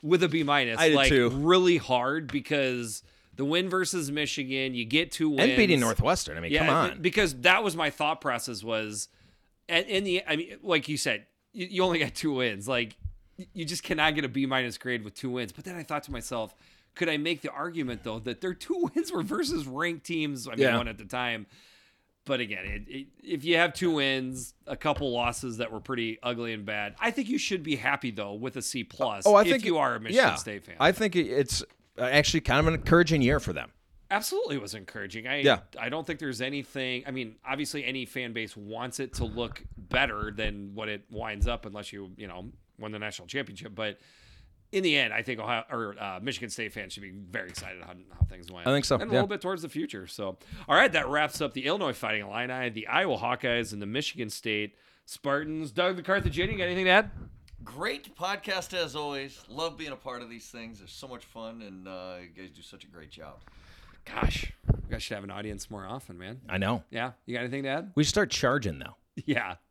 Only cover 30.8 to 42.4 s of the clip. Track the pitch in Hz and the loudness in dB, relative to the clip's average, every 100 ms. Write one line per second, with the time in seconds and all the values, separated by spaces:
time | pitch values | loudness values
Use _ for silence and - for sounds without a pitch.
30.8 | 151 196 220 175 131 127 131 - - _ | 4 4 2 2 2 2 2 0 -4 _
31.8 | _ - 123 139 147 160 - 127 160 117 | _ -4 4 6 6 2 4 4 4 2
32.8 | - 165 165 160 123 143 - 78 58 _ | 6 6 8 6 6 4 0 -6 -8 _
33.8 | _ - _ 196 214 381 466 139 101 107 | _ -20 _ -2 0 -2 -2 -4 -4 -10
34.8 | 92 110 98 107 117 143 139 110 - - | -10 -10 -8 -8 -4 2 6 4 2 -8
35.8 | 117 151 165 151 151 117 127 143 127 139 | -4 -4 -6 -6 -6 -4 -4 -4 -8 -6
36.8 | 131 123 135 131 117 110 - 139 143 151 | -4 -4 -6 -6 -6 -10 -8 -4 -4 -4
37.8 | 123 131 123 135 123 113 110 - 101 113 | -4 -4 -6 -6 -6 -4 -6 -8 -12 -8
38.8 | 123 - 135 - 117 113 120 - - - | -8 -6 -6 -4 -4 -2 -4 -6 -14 -16
39.8 | 98 127 135 104 107 104 107 104 101 101 | -2 2 2 0 -6 -4 -4 -4 -10 -10
40.8 | 107 104 _ 107 113 104 117 117 110 101 | -8 -8 _ -10 -8 -2 -2 -2 -6 -12
41.8 | 101 104 95 95 104 90 | -12 -12 -14 -14 -12 -12